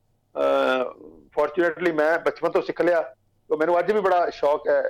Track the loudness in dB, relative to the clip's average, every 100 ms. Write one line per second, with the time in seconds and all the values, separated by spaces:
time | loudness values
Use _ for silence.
0 | _ _ _ -4 0 2 0 0 -4 -8
1 | -20 -20 -8 -2 -2 0 -2 0 -2 2
2 | 2 0 -2 -2 -2 0 -2 0 0 0
3 | -2 -10 _ _ -6 -2 2 2 2 0
4 | 2 2 0 0 0 0 0 0 0